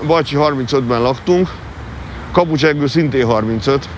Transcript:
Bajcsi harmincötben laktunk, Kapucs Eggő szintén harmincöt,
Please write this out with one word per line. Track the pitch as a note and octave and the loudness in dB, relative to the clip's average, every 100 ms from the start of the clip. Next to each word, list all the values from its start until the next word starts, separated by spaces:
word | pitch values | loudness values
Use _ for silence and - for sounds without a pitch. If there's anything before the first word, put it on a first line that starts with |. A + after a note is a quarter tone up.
| D3+ | 0
Bajcsi | E3 C#3+ C#3+ | 2 2 2
harmincötben | D3+ C3+ A#2+ C3+ A#2+ A#2+ | 2 0 0 0 2 2
laktunk, | B2 B2 - F3+ F#3 - - - - - - - - | 0 0 0 2 0 -4 -14 -14 -14 -12 -12 -12 -2
Kapucs | F3 F3 D3+ | 0 2 2
Eggő | D#3 D3 C#3+ | 2 2 0
szintén | E3 D3+ C3 A#2 | 2 2 2 2
harmincöt, | A2 A2 A2+ C3+ C#3 - | 2 0 0 0 0 -2